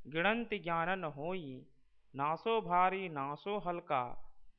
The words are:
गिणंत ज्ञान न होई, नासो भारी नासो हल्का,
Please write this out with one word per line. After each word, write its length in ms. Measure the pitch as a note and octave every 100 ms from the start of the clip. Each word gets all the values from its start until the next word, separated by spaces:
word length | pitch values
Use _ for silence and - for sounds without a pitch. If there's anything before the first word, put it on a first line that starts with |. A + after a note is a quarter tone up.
| -
गिणंत 480 | D#3 F#3+ A#3 G#3+
ज्ञान 440 | G#3 E3 E3 E3 F#3+
न 60 |
होई, 640 | D#3+ C#3 D#3+ F#3 C#3+ B2+ - - - - - C#3+
नासो 440 | D3 E3 A3+ A3+
भारी 480 | F3 F3+ F#3 F#3+ F#3
नासो 500 | D3 C#3 D3 G3+ G#3
हल्का, 720 | F3 F3 E3+ C#3 B2 - - - -